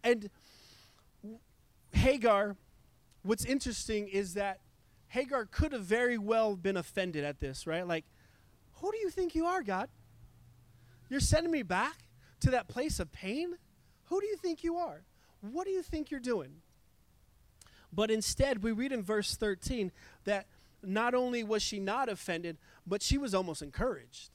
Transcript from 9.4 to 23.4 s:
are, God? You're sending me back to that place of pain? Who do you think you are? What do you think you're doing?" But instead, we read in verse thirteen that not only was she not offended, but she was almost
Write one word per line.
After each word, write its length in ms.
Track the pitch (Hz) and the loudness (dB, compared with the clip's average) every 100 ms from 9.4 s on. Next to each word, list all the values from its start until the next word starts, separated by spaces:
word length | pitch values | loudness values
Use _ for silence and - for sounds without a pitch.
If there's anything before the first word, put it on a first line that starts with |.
| 339 | 2
are, 160 | 370 | 0
God? 280 | 208 185 247 - - - - - - - - - - - - | 0 -2 -4 -10 -20 -20 -20 -20 -20 -20 -20 -20 -20 -20 -6
You're 100 | 269 | 0
sending 300 | - 302 339 | 4 4 4
me 120 | 320 | 0
back 360 | 190 185 262 - - - - - | 0 0 0 -4 -20 -20 -20 0
to 100 | - | 4
that 160 | 254 190 | 4 0
place 320 | 240 302 - | -4 -2 -2
of 100 | 170 | -4
pain? 480 | - 190 254 349 349 _ _ - _ | -6 -4 -2 -4 -6 _ _ -20 _
Who 160 | - 370 | -4 -2
do 60 | 403 | -2
you 100 | 403 | -2
think 260 | 359 330 | -2 -2
you 140 | 330 339 | -2 -2
are? 260 | 330 156 - _ _ _ | -4 -6 -18 _ _ _
What 240 | 202 285 | -8 -6
do 80 | 381 | -2
you 100 | 381 | -4
think 300 | 330 311 302 | -2 -6 -4
you're 80 | 277 | -4
doing?" 420 | 247 220 135 156 _ _ _ _ _ _ _ _ - _ - - - | -2 -2 -4 -14 _ _ _ _ _ _ _ _ -20 _ -20 -20 -8
But 180 | 165 220 | -2 2
instead, 520 | 220 - - 269 240 | 2 0 2 2 2
we 80 | 220 | 0
read 220 | 220 262 | -2 -2
in 100 | 254 | -2
verse 320 | 190 214 208 | -2 -2 -2
thirteen 560 | - 208 185 - 254 185 - - - | -2 -2 -2 -4 -2 -2 -6 -20 -10
that 220 | - 202 - - - _ | -2 -2 -4 -20 -20 _
not 300 | 196 202 240 | -2 0 2
only 300 | 254 247 240 | 2 2 0
was 180 | 214 214 | 0 0
she 160 | - 208 | 0 -2
not 300 | 196 240 254 | 0 0 0
offended, 500 | 190 - 165 170 160 - - - | -2 -4 -4 -4 -10 -16 -18 -4
but 160 | 202 | -2
she 160 | - 269 | 2 2
was 160 | 269 | 4
almost 280 | 190 | 2